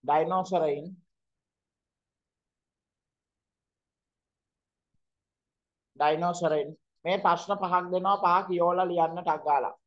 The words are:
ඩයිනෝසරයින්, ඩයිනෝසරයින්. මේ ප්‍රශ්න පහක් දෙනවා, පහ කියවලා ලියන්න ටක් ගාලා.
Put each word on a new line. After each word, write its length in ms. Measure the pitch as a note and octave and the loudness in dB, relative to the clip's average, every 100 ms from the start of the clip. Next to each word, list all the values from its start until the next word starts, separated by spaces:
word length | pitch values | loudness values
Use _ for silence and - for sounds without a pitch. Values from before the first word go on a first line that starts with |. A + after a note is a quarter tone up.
ඩයිනෝසරයින්, 880 | C3 D3+ D#3+ F#3 F3+ F3+ D#3 D3 E3+ F#3+ _ _ _ _ _ _ _ _ _ _ _ _ _ _ _ _ _ _ _ _ _ _ _ _ _ _ _ _ _ _ _ _ _ _ _ _ _ _ _ _ _ _ _ _ _ _ _ _ _ _ | 2 0 2 0 0 0 0 -2 -8 -16 _ _ _ _ _ _ _ _ _ _ _ _ _ _ _ _ _ _ _ _ _ _ _ _ _ _ _ _ _ _ _ _ _ _ _ _ _ _ _ _ _ _ _ _ _ _ _ _ _ _
ඩයිනෝසරයින්. 720 | D3+ D#3 F3 F3 E3 D3+ C#3+ D#3 _ _ E3 | 0 2 -2 0 0 0 -2 -10 _ _ -4
මේ 120 | F#3+ | 0
ප්‍රශ්න 340 | F#3+ E3+ - G3 | 2 0 -2 -4
පහක් 220 | F3+ F3+ F3 | 0 0 0
දෙනවා, 300 | F3+ F#3+ G3+ | -2 0 2
පහ 240 | F3+ F3+ F#3+ | 2 2 0
කියවලා 420 | F3 F3 F3+ F3+ | 0 2 2 0
ලියන්න 260 | F3 D#3+ E3+ | 0 0 0
ටක් 240 | E3+ D#3 | -4 -2
ගාලා. 320 | D3 C3+ A#2 - | 0 0 0 -8